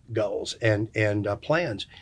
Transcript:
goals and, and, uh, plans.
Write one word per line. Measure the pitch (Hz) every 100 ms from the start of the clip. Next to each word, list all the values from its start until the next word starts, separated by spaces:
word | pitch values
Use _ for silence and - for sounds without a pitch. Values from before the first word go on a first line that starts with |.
| -
goals | 113 104 101 - -
and, | 113 107 110 110
and, | 107 104 101
uh, | 101
plans. | - 160 160 101 - -